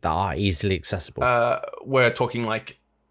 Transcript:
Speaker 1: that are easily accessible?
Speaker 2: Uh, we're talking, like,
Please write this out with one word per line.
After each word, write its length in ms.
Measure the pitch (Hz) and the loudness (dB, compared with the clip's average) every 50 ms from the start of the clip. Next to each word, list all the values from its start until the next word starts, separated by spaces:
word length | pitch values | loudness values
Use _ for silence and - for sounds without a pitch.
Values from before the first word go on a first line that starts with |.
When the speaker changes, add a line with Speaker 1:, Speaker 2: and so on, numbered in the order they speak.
Speaker 1:
that 100 | - 80 | -2 0
are 240 | 78 87 98 95 69 | 2 2 0 0 -2
easily 400 | 87 104 98 90 - - 98 95 | 0 0 0 0 0 0 0 -2
accessible? 480 | 82 - - 101 90 - - - - 120 | -2 -2 -4 -4 -4 -6 -8 -4 -2 0
Speaker 2:
Uh, 340 | 123 123 120 117 120 - - - - - - | 2 2 2 2 2 0 -2 -4 -10 -12 -14
we're 300 | - 127 135 131 123 117 | -6 0 4 4 4 4
talking, 320 | - - 127 110 - 117 117 | 4 2 -2 -2 -2 -4 -2
like, 340 | 107 110 110 - - - - _ _ _ _ _ _ | -2 -4 -4 -6 -10 -18 -20 _ _ _ _ _ _